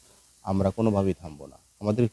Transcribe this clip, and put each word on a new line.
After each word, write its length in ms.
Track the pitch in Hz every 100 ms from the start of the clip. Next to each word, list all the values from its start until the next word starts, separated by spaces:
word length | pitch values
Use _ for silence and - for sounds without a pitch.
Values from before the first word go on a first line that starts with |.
| _ _ _ _
আমরা 260 | - 98 95
কোনোভাবেই 440 | 113 113 101 98
থামবো 340 | 87 87 71 69
না। 100 | 67 _ _
আমাদের 280 | 104 107 117